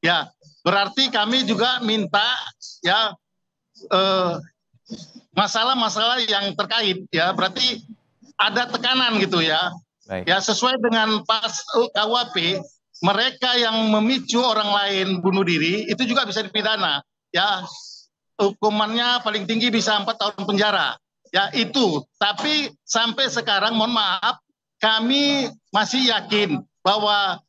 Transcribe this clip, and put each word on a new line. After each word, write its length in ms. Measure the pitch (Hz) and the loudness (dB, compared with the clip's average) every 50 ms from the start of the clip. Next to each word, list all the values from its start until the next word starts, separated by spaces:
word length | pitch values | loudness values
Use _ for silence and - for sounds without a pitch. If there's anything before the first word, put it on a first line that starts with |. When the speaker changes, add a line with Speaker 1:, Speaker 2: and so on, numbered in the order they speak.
Speaker 1:
ya, 240 | - 165 175 160 147 - _ _ _ - _ _ _ | 2 2 0 0 -2 -6 _ _ _ -20 _ _ _
berarti 480 | 170 190 202 202 - - 269 269 247 | 2 2 2 2 0 0 -2 -2 0
kami 320 | 196 220 208 220 240 262 254 | 2 0 0 2 0 0 0
juga 400 | 185 226 185 226 247 254 247 240 | 0 0 2 2 0 0 0 0
minta, 480 | 208 220 220 202 165 - 202 214 240 254 240 - - - _ - - - - | 0 0 0 -2 0 0 0 2 2 -2 -4 -6 -12 -16 _ -20 -20 -20 -4
ya, 320 | - - 185 214 226 214 185 _ _ _ _ _ _ _ _ _ _ _ _ - - - | 0 0 2 2 2 -2 -4 _ _ _ _ _ _ _ _ _ _ _ _ -20 -6 0
eh, 420 | 208 185 190 196 190 190 185 175 170 165 160 170 _ _ _ _ _ _ _ - 226 - 170 - _ - _ _ _ | 2 2 4 4 2 2 0 0 -2 -4 -8 -14 _ _ _ _ _ _ _ -16 -16 -16 -16 -20 _ -20 _ _ _
masalah-masalah 880 | - 208 196 - 226 226 247 269 254 226 214 180 214 220 233 247 254 233 | 0 0 0 2 0 0 2 2 2 0 0 0 0 0 0 0 0 0
yang 320 | 214 208 196 202 202 170 | 0 0 -2 -2 -4 -4
terkait, 480 | 147 202 165 - 233 220 196 185 185 196 - | -4 -4 -2 -2 -2 0 0 -2 -4 -6 -4
ya, 180 | - 165 165 180 180 | -2 0 0 2 0
berarti 480 | 180 180 190 185 254 240 254 233 - - - 220 _ _ _ _ _ - - _ - | 0 -2 -2 -2 -2 -2 -2 -2 -4 -10 -18 -20 _ _ _ _ _ -20 -20 _ 0
ada 260 | 190 214 208 233 247 247 | 0 0 2 0 -2 -2
tekanan 480 | 240 226 240 247 262 262 262 240 220 214 | -4 -4 -2 0 0 2 0 2 2 0
gitu, 240 | 190 185 185 175 160 | 0 2 2 2 2
ya. 240 | 160 156 160 180 180 175 175 _ _ _ _ _ - | 2 2 0 0 -2 -6 -10 _ _ _ _ _ -8
Speaker 2:
Baik. 160 | 95 92 - | -8 -4 0
Speaker 1:
Ya, 160 | 165 180 196 | 0 0 2
sesuai 400 | 190 - 208 - 240 254 262 262 | 2 0 -2 0 0 0 0 2
dengan 400 | 220 240 220 226 220 220 214 214 - - | 0 2 2 2 2 2 0 -2 0 0
pas, 240 | 220 220 214 220 | 0 0 0 -4
eh, 360 | - - - - - 233 240 226 | -6 -8 -10 -2 0 0 0 2
K 60 | - 202 214 220 | 0 -2 0 0
U 80 | 233 | 0
H 160 | 247 240 220 | 0 -2 -2
P, 260 | - 185 165 170 190 190 165 - _ _ _ _ _ - - | -2 -2 0 0 -2 -2 -6 -12 _ _ _ _ _ -2 0
mereka 480 | 190 196 202 233 262 254 - 254 247 247 247 | 0 2 2 0 -2 -2 -2 -2 0 2 2
yang 160 | 233 226 220 226 220 220 | 2 0 0 0 2 2
memicu 480 | 214 214 214 226 269 269 269 - 226 240 | 2 2 4 2 0 0 -2 0 0 2
orang 320 | 247 254 220 214 214 202 | 2 2 2 2 0 0
lain 480 | 202 202 202 202 196 190 190 196 190 180 | 0 0 0 0 0 -2 0 0 -2 0
bunuh 240 | 175 190 185 196 196 | 0 2 2 2 2
diri 400 | 175 170 156 160 165 180 214 220 | 2 2 2 2 0 0 -2 -2
itu 220 | 175 202 - 254 220 | -4 -2 -2 -2 0
juga 160 | 247 277 254 | 0 0 -2
bisa 160 | 208 185 214 | -2 -4 -4
dipidana, 640 | 214 190 - 220 202 220 220 208 190 160 143 143 - _ _ _ _ _ | -6 -4 -4 -2 -2 -2 -2 0 -2 -2 -2 -4 -6 _ _ _ _ _
ya. 320 | - 170 190 208 202 185 185 - - - - - - - - _ _ _ _ _ _ - | -2 -2 0 0 -2 -4 -6 -12 -16 -18 -18 -18 -20 -20 -20 _ _ _ _ _ _ 0
Hukumannya 800 | 208 202 202 _ - 214 208 208 214 214 220 233 240 247 247 247 | 0 0 0 _ 0 0 2 2 0 0 0 -2 0 0 0 0
paling 240 | 240 220 208 214 190 | -2 -2 -4 -4 -2
tinggi 240 | 180 226 220 226 247 | -2 -2 0 2 2
bisa 320 | 208 226 185 220 214 208 | 2 2 0 2 0 0
empat 160 | 202 226 226 - | 0 -4 -4 -2
tahun 240 | - 208 - - 196 175 | -4 -4 -4 -4 -4 -2
penjara, 480 | 202 196 208 214 202 185 151 131 117 - _ _ _ _ _ - | 2 2 2 2 2 0 0 -2 -4 -8 _ _ _ _ _ -2
ya, 220 | - 185 196 190 | 0 0 0 2
itu. 500 | 147 254 226 - - 277 247 190 156 143 - _ _ | 0 -2 -2 0 2 2 2 2 2 -2 -6 _ _
Tapi 560 | _ 202 202 208 - - - - 302 285 226 147 _ | _ -2 -2 -2 -4 -2 -2 0 0 -2 -4 -8 _
sampai 460 | _ - - 226 226 233 220 254 269 247 | _ -2 0 0 0 0 0 -2 -2 -2
sekarang, 480 | - 233 226 233 208 196 196 220 233 | -2 -4 -2 0 0 0 0 0 2
mohon 180 | 220 220 233 240 | 0 0 2 2
maaf, 460 | 226 208 190 180 185 196 233 247 - _ _ _ _ _ _ _ _ | 0 0 0 -2 0 -2 -2 -4 -4 _ _ _ _ _ _ _ _
kami 640 | - 220 220 220 220 240 269 277 285 285 285 277 262 226 - _ _ _ | 0 2 2 2 2 2 2 2 2 2 2 0 -2 -4 -6 _ _ _
masih 400 | - 202 214 - - 262 262 240 | 0 0 0 2 0 2 2 2
yakin 480 | 226 208 175 - 208 208 208 185 147 127 - _ _ _ | 2 0 -2 0 0 0 2 2 0 -4 -4 _ _ _
bahwa 560 | _ 185 202 214 208 208 208 202 202 190 175 170 _ | _ 2 2 2 2 2 2 2 2 0 -2 -6 _